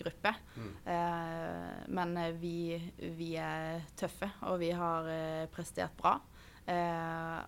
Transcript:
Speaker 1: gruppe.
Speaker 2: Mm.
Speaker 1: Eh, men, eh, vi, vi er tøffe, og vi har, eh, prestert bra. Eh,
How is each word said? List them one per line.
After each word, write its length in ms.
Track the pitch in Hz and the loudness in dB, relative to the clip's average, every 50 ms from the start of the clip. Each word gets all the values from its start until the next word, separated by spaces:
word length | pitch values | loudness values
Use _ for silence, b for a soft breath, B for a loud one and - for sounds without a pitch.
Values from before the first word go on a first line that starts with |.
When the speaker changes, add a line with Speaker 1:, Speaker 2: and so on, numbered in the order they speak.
Speaker 1:
gruppe. 320 | - - - - - 208 220 - - B B | -4 -6 -2 2 2 2 2 2 -2 B B
Speaker 2:
Mm. 160 | 120 113 98 90 B B - 175 | -8 -6 -6 -8 B B 0 2
Speaker 1:
Eh, 920 | 170 170 170 170 170 165 165 165 165 165 170 - 170 175 - 50 50 - - - | 2 4 2 2 0 -2 -2 -2 -2 -2 -2 -2 -4 -4 -6 -6 -6 -4 -2 0
men, 220 | 185 175 175 175 175 | 0 2 2 2 2
eh, 140 | 170 165 | 0 0
vi, 240 | 165 165 170 170 170 170 170 165 165 165 170 175 - 180 175 170 165 | 0 0 -2 -2 0 0 0 0 0 -2 -4 -6 -8 -6 -6 -4 -4
vi 220 | 165 165 165 160 160 | -2 -2 -2 -2 0
er 460 | 160 156 156 160 160 160 165 170 156 - - | 0 0 0 0 0 -2 -2 -4 -4 -6 -6
tøffe, 360 | - 196 175 - - 190 202 - - - - | -4 -4 -2 -2 -2 -4 -4 -4 -2 0 2
og 100 | 185 175 | 2 4
vi 140 | 170 165 175 | 4 4 4
har, 320 | 175 175 170 165 165 160 | 4 4 4 4 2 2
eh, 400 | 160 160 160 160 160 160 160 160 160 - | 0 0 0 0 0 0 -2 -2 -4 -4
prestert 400 | - 170 - - 185 180 160 - | -6 -8 -4 -2 0 0 0 2
bra. 200 | - - 175 233 277 - - B B B B B B B | 4 6 6 6 6 2 -8 B B B B B B B
Eh, 720 | - 180 175 175 170 170 165 165 165 165 165 165 165 165 160 - | 2 4 4 4 4 4 2 0 0 0 -2 -2 -2 -2 -4 -4